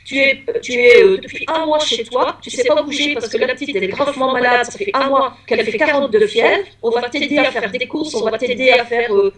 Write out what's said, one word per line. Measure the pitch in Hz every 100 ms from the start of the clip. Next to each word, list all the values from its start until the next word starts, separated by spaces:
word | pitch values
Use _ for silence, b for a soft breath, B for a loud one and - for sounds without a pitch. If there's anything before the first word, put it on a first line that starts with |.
tu | b 262
es, | 269 269 - 233
tu | -
es, | 247 247 240
euh, | - -
depuis | 277 285 277
un | 320 320
mois | 302
chez | 302 233 233
toi, | 247 285 302
tu | -
sais | -
pas | 254 302
bouger | 294 277 294
parce | 269 220
que | 240
la | 254
petite, | 254 285 202
elle |
est | 190
gravement | 196 277 277 262
malade, | 254 247 247 240
ça | -
fait | 202 262
un | 277
mois | 269 262 - -
qu'elle | 233
fait | 226 214
quarante-deux | 302 285 277 214 202
fièvre, | 233 226 339 392 -
on | 226
va | 233 240
t'aider | 294 294 294
à | 269
faire | 233 208
des | 247 247
courses, | 302 - 226
on | 220
va | 220
t'aider | 254 247 262
à | 254 233
faire, | 233 233
euh, | 202 196